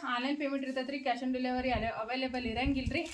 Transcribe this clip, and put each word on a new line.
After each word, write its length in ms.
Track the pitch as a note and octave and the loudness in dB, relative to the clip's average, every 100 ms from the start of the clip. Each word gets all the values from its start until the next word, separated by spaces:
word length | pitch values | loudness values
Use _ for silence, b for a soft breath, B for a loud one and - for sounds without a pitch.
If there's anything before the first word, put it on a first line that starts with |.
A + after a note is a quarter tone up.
| C#4+ | 0
ಆನ್‌ಲೈನ್ 280 | A#3+ C4 D4 | 0 2 2
ಪೇಮೆಂಟ್ 320 | C#4 C#4 C4+ | 0 0 0
ಇರ್ತೈತೆ 240 | C4 B3+ | -2 -2
ರೀ, 60 | C#4+ | -2
cash 260 | C4 B3 | 0 0
on 120 | B3+ B3+ | 0 0
delivery 340 | B3+ B3+ B3+ | 2 2 2
ಅಲೆ-, 220 | A#3 A3+ | 2 0
ಅವೈಲೇಬಲ್ 540 | A3 A3 C4 C4 B3+ A#3+ | -2 -2 -2 0 -2 -2
ಇರಂಗಿಲ್ಲ 460 | A3 C#4 C4 A#3 | 0 2 2 0
ರೀ, 180 | D#4+ D#4+ | -2 -2